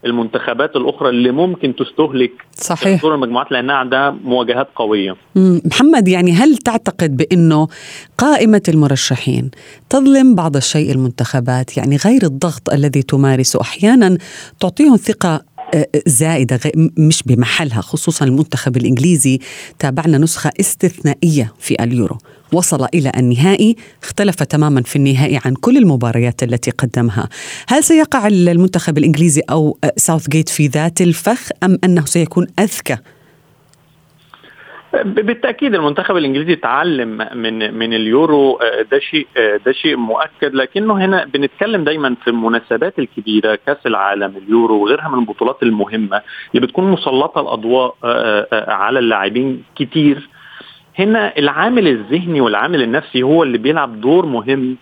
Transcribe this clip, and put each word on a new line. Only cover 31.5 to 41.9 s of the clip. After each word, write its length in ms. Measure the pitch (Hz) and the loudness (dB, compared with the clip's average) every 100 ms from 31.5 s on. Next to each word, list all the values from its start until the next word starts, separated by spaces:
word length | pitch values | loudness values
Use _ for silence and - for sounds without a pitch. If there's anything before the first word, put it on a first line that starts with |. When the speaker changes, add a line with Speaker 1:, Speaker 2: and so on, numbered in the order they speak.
| - | -4
Speaker 2:
أم 140 | - 180 | 0 2
أنه 220 | 185 175 143 | 2 2 0
سيكون 420 | 170 165 - 180 - | -2 0 -2 -2 -2
أذكى؟ 380 | 208 - - 120 _ _ _ _ _ _ _ _ _ _ _ _ _ - - - - - _ | -2 -2 -6 -8 _ _ _ _ _ _ _ _ _ _ _ _ _ -20 -20 -20 -20 -20 _
Speaker 1:
ب-، 260 | - 208 220 214 | -4 -2 -2 -2
بالتأكيد 500 | 233 262 240 285 196 | -2 -4 -2 -2 0
المنتخب 420 | 147 147 190 185 | -2 -2 -2 -2
الإنجليزي 380 | 143 135 160 165 | 0 -2 -2 -2
تعلم 720 | 120 131 175 143 113 110 110 | 0 -2 0 -2 -4 -6 -8
من، 400 | 120 113 110 107 | -6 -6 -4 -6
من 200 | 113 113 | -4 -4
اليورو، 600 | 113 110 123 160 147 135 123 | -2 0 2 2 4 2 2
آه، 300 | 120 113 110 | -2 -2 -2
ده 80 | 139 | -2
شيء، 280 | - 156 139 131 | -2 -6 -4 -2
آه، 220 | 110 104 127 | 0 0 -2
ده 60 | |
شيء 240 | 135 160 135 | -2 -2 -2
مؤكد، 580 | 117 110 156 _ 147 | -2 -4 -4 _ -4
لكنه 520 | 135 127 190 220 196 190 | -2 -4 -2 -2 0 0
هنا 200 | 190 143 | 0 -2
بنتكلم 580 | 139 139 - 202 214 | -4 -4 -4 -4 -2
دايمًا 320 | 147 | -2